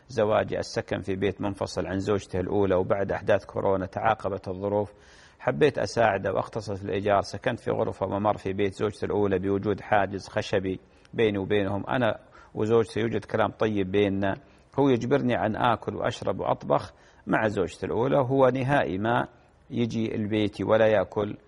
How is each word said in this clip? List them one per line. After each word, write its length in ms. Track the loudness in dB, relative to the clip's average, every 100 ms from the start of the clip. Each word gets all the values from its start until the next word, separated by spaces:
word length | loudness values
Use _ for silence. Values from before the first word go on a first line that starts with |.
| -8
زواجي 500 | 0 2 2 2 -2
السكن 420 | -2 -4 -4 -4
في 160 | -4 -2
بيت 240 | -2 0
منفصل 460 | -4 -4 -4 -4 -4
عن 120 | -2
زوجته 420 | 0 0 -2 -4
الأولى، 340 | 0 2 2
وبعد 380 | 2 2 0 0
أحداث 320 | -2 2 0
كورونا 420 | 0 -2 0 0 -2
تعاقبت 640 | -2 0 0 -2 -6 -6
الظروف، 440 | -6 -2 0 -2 -8 -20 -20 -20 -6
حبيت 400 | -4 2 2 2
أساعده 540 | -2 2 2 2 0
وأختصص 460 | -2 -2 -6 -8 -6
في 60 |
الإيجار، 360 | -4 -2 2 2
سكنت 400 | 2 -4 -4 -2
في 100 | -2
غرفة 360 | -2 -2 -2 -4
ممر 300 | 0 0 0
في 160 | -2
بيت 220 | -2 -2
زوجته 300 | 0 -4 -2
الأولى 340 | -2 0 2 2
بوجود 420 | 0 0 0 -2
حاجز 480 | 0 2 2 -4 -6
خشبي 520 | -6 -2 -2 -2 -6 -10 _ _
بيني 240 | 0 0 0
وبينهم، 480 | 0 0 0 -2 -2
أنا 320 | 0 0 -2 -8 -20 -12
وزوجتي 460 | -4 2 2 2 -2
يوجد 240 | -2 -2
كلام 260 | -2 0 0
طيب 400 | 0 0 0 0
بيننا، 440 | 2 2 2 -2 -2 -8 -20 _ 0
هو 100 | 2
يجبرني 580 | 2 2 0 2 0 0
أن 100 | 2
آكل 400 | 2 2 -2 -4
وأشرب 440 | -4 -4 -4 -2
وأطبخ 520 | -2 -4 0 -2 -2 -14 -20 _ -4
مع 220 | 0 0
زوجتي 380 | 0 -2 -4 -4
الأولى، 300 | -2 2 2
وهو 320 | 2 4 4
نهائي 500 | 4 2 2 0 -2
ما 300 | 0 0 -2 -10 _ _ -8
يجي 440 | -2 -2 0 -2
البيت 460 | -2 -2 0 0 0
ولا 260 | 2 4 6
يأكل، 500 | 4 2 -2 -4 -6